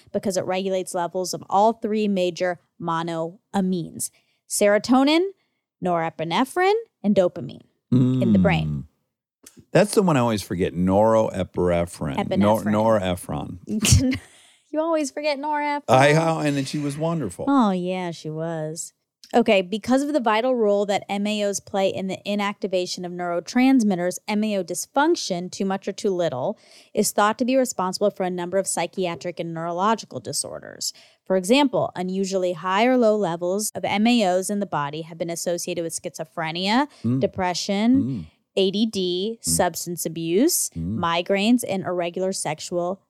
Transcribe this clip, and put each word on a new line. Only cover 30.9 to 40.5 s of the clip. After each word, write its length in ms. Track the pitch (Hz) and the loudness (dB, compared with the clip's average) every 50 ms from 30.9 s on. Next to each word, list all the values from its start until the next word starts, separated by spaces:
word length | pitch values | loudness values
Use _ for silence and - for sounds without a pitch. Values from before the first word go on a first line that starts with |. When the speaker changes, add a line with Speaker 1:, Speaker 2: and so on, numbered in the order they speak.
| - - - _ _ _ _ | -10 -10 -20 _ _ _ _
Speaker 1:
For 140 | - 190 190 | 0 0 0
example, 520 | 185 180 240 277 294 262 269 262 120 - - | 2 4 4 4 4 4 2 0 0 0 -2
unusually 560 | - 185 185 185 190 196 185 190 190 180 180 180 | -4 -6 -4 -2 -2 -2 -2 -2 -2 0 -2 -4
high 320 | 160 165 185 190 202 233 | -4 -4 -2 2 2 4
or 140 | 247 262 254 | 4 4 4
low 180 | 233 214 214 | 4 4 4
levels 540 | 214 202 170 165 170 175 175 185 202 214 - - | 2 2 -2 -2 -2 -2 -2 -2 -2 -4 -4 -6
of 120 | 190 185 | -4 -4
M 200 | 170 - 202 214 | -2 0 2 2
A 160 | 233 240 240 208 | 4 4 4 4
Os 240 | 180 180 185 190 - | 2 2 0 0 -2
in 100 | 208 202 | -4 -4
the 60 | 202 | -4
body 340 | 196 - 151 143 143 147 156 | -4 -4 -4 -4 -4 -6 -8
have 160 | 165 160 175 | -10 -10 -8
been 140 | 165 180 170 | -8 -6 -6
associated 520 | 170 160 - 185 175 170 - - 175 170 170 | -6 -6 -4 -4 -4 -4 -4 -6 -6 -4 -4
with 160 | 165 - - | -6 -6 -8
schizophrenia, 880 | - 175 - - 165 - - - 160 156 156 170 185 196 214 247 294 285 _ - - | -10 -10 -10 -10 -12 -10 -8 -6 -6 -4 -4 -2 0 2 2 2 2 0 _ -6 -2
Speaker 2:
Mm. 180 | 113 - 135 | -2 0 0
Speaker 1:
depression, 840 | 208 190 - - 190 180 175 - - - 196 196 214 233 254 269 - | 0 -2 -2 -2 -2 -2 -2 -2 -4 -2 0 2 4 4 4 4 2
Speaker 2:
Mm. 220 | - 269 208 156 - _ _ _ _ - | 0 -4 -6 -8 -12 _ _ _ _ -2
Speaker 1:
A 140 | 202 190 196 | 0 0 2
D 140 | 185 202 226 | 2 0 0
D, 540 | 226 - 196 185 180 175 180 190 220 226 - | 0 0 -2 -2 -2 -2 -2 -4 -4 -6 -6
Speaker 2:
Mm. 40 | - - | -4 -2
Speaker 1:
substance 560 | 170 170 190 180 170 - - 175 175 165 - | 0 2 2 0 0 -4 -8 -8 -8 -6 -6
abuse, 640 | 175 160 165 165 165 170 196 269 339 | -8 -6 -6 -4 0 2 4 4 4